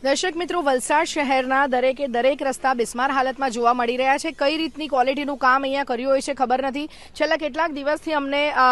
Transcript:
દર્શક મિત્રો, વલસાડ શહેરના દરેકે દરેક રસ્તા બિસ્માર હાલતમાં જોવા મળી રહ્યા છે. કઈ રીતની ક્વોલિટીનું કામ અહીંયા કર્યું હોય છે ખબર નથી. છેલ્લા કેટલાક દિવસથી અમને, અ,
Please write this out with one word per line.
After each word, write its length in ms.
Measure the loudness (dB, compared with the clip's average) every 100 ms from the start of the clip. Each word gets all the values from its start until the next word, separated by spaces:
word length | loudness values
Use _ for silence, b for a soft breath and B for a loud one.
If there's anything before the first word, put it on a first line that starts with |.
દર્શક 340 | 0 0 0 -4
મિત્રો, 260 | -4 0
વલસાડ 420 | 2 0 2 0
શહેરના 600 | 0 -2 0 0 2 2 2
દરેકે 400 | 2 2 0 -2
દરેક 360 | 2 2 2
રસ્તા 320 | -2 -2 -2
બિસ્માર 360 | 0 -2 -2 0
હાલતમાં 400 | 2 0 -2 -4
જોવા 240 | 2 2
મળી 220 | 2 0 0
રહ્યા 220 | 2 2
છે. 120 | -2
કઈ 260 | -2 0 0
રીતની 300 | -4 -6 -2
ક્વોલિટીનું 500 | 0 2 0 -4 0
કામ 260 | 2 2
અહીંયા 220 | 2 -4
કર્યું 260 | -2 -2 2
હોય 100 | 0
છે 140 | 0
ખબર 280 | -2 0 0
નથી. 240 | -2 -6 -10
છેલ્લા 500 | -14 -20 -4 0 0
કેટલાક 340 | -2 -2 -4
દિવસથી 420 | -2 -2 -2 -2
અમને, 380 | -2 0 0 0
અ, 60 | 4 4